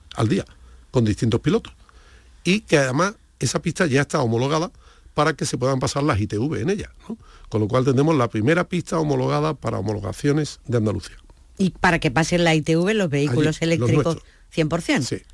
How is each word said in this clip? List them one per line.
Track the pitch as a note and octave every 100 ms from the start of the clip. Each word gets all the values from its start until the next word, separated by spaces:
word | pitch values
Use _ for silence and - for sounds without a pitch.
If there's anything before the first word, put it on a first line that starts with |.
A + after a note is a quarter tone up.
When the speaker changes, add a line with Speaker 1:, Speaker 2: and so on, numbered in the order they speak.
| - -
Speaker 1:
al | A2
día, | F#3+ - - - - -
con | B2+
distintos | G#2+ - A#2 A#2
pilotos. | D3+ A3 - - - - - - - -
Y | E3+ G#3+
que | - D3+
además | C3 C#3 F#3+ - _ -
esa | - E3
pista | F3 - F3+
ya | C3+
está | C#3+ D#3+
homologada | A#2 A#2 C3+ D#3+ F3+ - - - -
para | - D3+
que | - D#3+
se | C3
puedan | B2+ C3
pasar | C3+ C#3+
las | D3+ G#2
I | G#2+
T | G#2
V | C#3+ G2+
en | C3+
ella, | G#3 - - -
¿no? | A3+ - - -
Con | G#2+
lo | G#2+
cual | B2+
tendremos | C3 B2+ D#3 D3+
la | A#2
primera | A2 A#2 E3+ E3+
pista | F3 - E3
homologada | D3+ C3 C3 D3 D#3
para | C#3+ A2+ A2
homologaciones | G#2 G2+ G2 - C#3+ D3+ D3 - -
de | A#2
Andalucía. | G#2+ F#2+ - - - - - -
Speaker 2:
Y | F#3
para | - F#3 E3+
que | D3+
pasen | A#2 D#3+ F3
la | E3+
I | D#3+
T | D3 E3
V | F#3
los | A3 F3
vehículos | C#3 C#3+ B2
Speaker 1:
Allí, | D#3
los | D3+
Speaker 2:
eléctricos | E3 E3 A#2+ C#3
Speaker 1:
nuestros. | E3 D#3 - - -
Speaker 2:
cien | - D#3
por | F3
cien. | - F3
Speaker 1:
Sí, | A#2+ F#2+ -